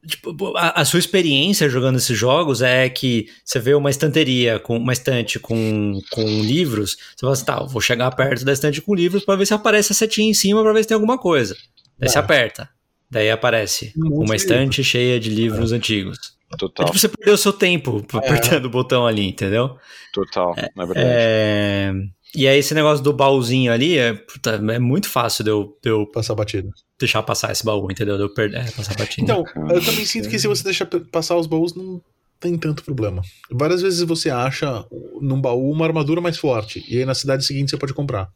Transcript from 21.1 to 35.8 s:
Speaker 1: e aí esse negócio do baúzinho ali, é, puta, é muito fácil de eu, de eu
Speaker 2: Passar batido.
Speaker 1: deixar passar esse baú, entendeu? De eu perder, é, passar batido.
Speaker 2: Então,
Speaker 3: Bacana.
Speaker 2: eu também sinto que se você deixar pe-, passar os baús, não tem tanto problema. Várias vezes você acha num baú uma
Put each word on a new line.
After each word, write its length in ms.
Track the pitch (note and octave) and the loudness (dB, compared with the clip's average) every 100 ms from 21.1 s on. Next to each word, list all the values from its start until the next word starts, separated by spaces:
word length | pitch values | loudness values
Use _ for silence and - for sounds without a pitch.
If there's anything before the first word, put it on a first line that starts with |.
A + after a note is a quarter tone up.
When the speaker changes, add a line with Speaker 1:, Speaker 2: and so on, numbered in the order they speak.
| A#2+ A2+ A2 G#2+ G#2 G2+ G2+ G2 F#2+ G2 - _ - | 4 2 2 2 2 0 0 -2 -4 -6 -12 _ 0
Speaker 1:
e 120 | C3 | 4
aí 100 | C#3 | 4
esse 140 | C#3+ | 4
negócio 300 | D#3 D3+ D3+ | 2 2 4
do 100 | C3 | 2
baúzinho 580 | C#3 C3+ C#3 A#2 C3 B2+ | 4 4 4 2 2 2
ali, 260 | A#2 D3 E3 | 2 2 2
é, 160 | A#2+ | 2
puta, 380 | G#2 - - - A2 G#2+ | -2 -12 -8 -4 -2 -2
é 80 | A#2 | 0
muito 280 | B2 D#3 - | 2 0 0
fácil 340 | C3 A#2 - | -2 -2 -2
de 60 | G#2+ | 0
eu, 280 | G#2+ G2+ - | 0 -2 -6
de 60 | A#2+ | -2
eu 160 | A2 G#2 | 0 0
Speaker 2:
Passar 260 | A#2 A2 G#2+ | -4 -4 -2
batido. 340 | G#2 G2+ F#2+ - _ _ | -2 -4 -6 -12 _ _
Speaker 1:
deixar 220 | B2 G#2+ | 0 0
passar 280 | - G#2+ A2 | -2 -4 -4
esse 120 | G#2+ A2+ | -4 -2
baú, 240 | G#2 G2 | -2 -4
entendeu? 240 | G2 G#2 G2+ | -4 -4 -2
De 60 | |
eu 100 | G2+ | -2
perder, 240 | - G#2+ A2+ | -2 -2 -2
é, 100 | A#2+ | -8
passar 240 | A2+ G2+ G#2 | -8 -8 -6
batido. 280 | A2+ - | -6 -2
Speaker 2:
Então, 200 | - G#3 | 0 0
Speaker 3:
Bacana. 300 | E3 - D#2 | -2 -6 0
Speaker 2:
eu 100 | F2+ - | 2 2
também 200 | - G#3+ | -2 -2
sinto 220 | A#2 G#2+ | -6 -4
que 100 | A2 | -2
se 80 | - | -2
você 160 | B2+ | -2
deixar 220 | G3 F#3 F#3+ | -2 -4 -2
pe-, 140 | F3 | -4
passar 360 | E3+ E3 D#3+ F3 | -2 -4 0 0
os 100 | E3 | 0
baús, 260 | D#3+ E3+ E3 | 0 0 -4
não 260 | F#3 F3+ _ _ _ _ | -12 -14 _ _ _ _
tem 180 | F3 E3+ | -4 -2
tanto 260 | D#3+ D3 | -2 -4
problema. 380 | - C3 G#2+ F#2 F#2 - - | -6 -4 -4 -4 -8 -12 -8
Várias 300 | B2 D3+ F3+ | -2 0 2
vezes 200 | F#3+ F3 | 0 0
você 260 | E3+ E3 D#3+ | -2 -2 -2
acha 560 | B2 C3 - D3 A#2 - A2+ - - | 0 -2 -2 -4 -6 -10 -16 -16 -6
num 180 | C#3 C3+ | -2 0
baú 300 | C3 A#2+ C3+ | 0 0 0
uma 140 | D3+ | 0